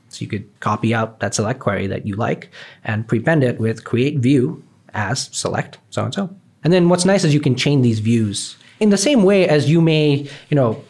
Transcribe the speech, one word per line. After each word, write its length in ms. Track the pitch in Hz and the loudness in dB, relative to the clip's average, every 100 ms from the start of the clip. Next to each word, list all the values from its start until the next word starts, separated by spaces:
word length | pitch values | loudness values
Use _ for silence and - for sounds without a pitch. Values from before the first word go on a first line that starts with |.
| _ | _
So 140 | - | -14
you 40 | 117 | -10
could 220 | 104 - _ | -8 -10 _
copy 340 | - 107 110 | -6 -2 -2
out 260 | 113 110 - | -2 -4 -6
that 140 | 101 | -6
select 260 | - 107 127 | -4 -4 -4
query 260 | - 95 98 | -4 -4 -4
that 200 | 98 101 | -6 -6
you 100 | 98 | -6
like 340 | 120 - - - - - | -4 -6 -10 -20 -20 -14
and 240 | - 107 110 | -6 -6 -2
prepend 380 | 117 113 160 | -2 0 2
it 160 | 127 - | 0 0
with 240 | 110 110 | -4 -4
create 340 | - 120 139 156 | -4 -2 0 0
view 440 | 120 139 131 - - _ _ | 2 2 0 -4 -14 _ _
as 340 | 101 101 120 - | -8 -4 -6 -8
select 440 | - - - - - _ | -8 -6 -6 -8 -14 _
so-and-so. 400 | - 107 196 190 - _ _ | -6 -4 -4 -6 -10 _ _
And 80 | 147 | 0
then 160 | 180 170 | 2 4
what's 160 | 180 | 2
nice 200 | 180 196 | 2 2
is 100 | 160 | 2
you 60 | 147 | 2
can 160 | 143 123 | 2 0
chain 260 | 147 143 | 2 2
these 160 | 123 110 | 2 2
views 580 | 107 117 107 98 - - - _ | 0 0 0 -4 -10 -16 -20 _
in 80 | 214 | 2
the 80 | 196 | 2
same 260 | 196 277 | 2 4
way 240 | 185 202 175 | 4 4 4
as 220 | 151 135 | 2 2
you 140 | 165 | 4
may, 440 | 160 156 151 139 139 - - | 4 4 2 0 -2 -14 -2
you 60 | |
know, 280 | 147 120 110 - | 0 2 -2 -4